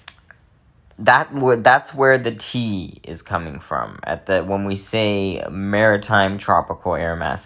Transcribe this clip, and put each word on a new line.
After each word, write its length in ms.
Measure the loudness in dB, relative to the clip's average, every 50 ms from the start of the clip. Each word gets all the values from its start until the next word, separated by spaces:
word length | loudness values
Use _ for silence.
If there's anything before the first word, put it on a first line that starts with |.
| -20 -20 -20 _ _ _ -20 _ _ _ _ _ _ _ _ _ _ _ -10
that 340 | 0 4 4 4 4 2 -2
would, 320 | -2 0 4 4 4 6 6
that's 300 | 4 4 4 2 -4 -2
where 240 | 2 4 4 4
the 140 | 4 2 -4
T 680 | -8 -8 -12 -6 -4 -4 -2 -2 -4 -4 -6 -10 -14 -18 -16
is 180 | -16 -16 -14
coming 380 | -10 -6 -6 -6 -6 -6 -12 -12
from. 400 | -10 -6 -6 -6 -6 -8 -10 -12
At 240 | -8 -8 -8 -8 -2
the, 180 | -2 0 0 0
when 220 | -2 -4 -4 -4
we 100 | -4 -6
say 680 | -8 -8 -6 -4 -2 0 0 -2 -2 -2 -4 -4 -6 -8
maritime 920 | -8 -8 -6 -4 -2 0 4 4 4 4 2 0 0 2 2 2 2 -2 -4
tropical 560 | 0 2 2 2 2 -2 -8 -6 -4 -4 -2
air 200 | -2 -2 -4 -4
mass, 300 | -4 -4 -6 -6 -6 -8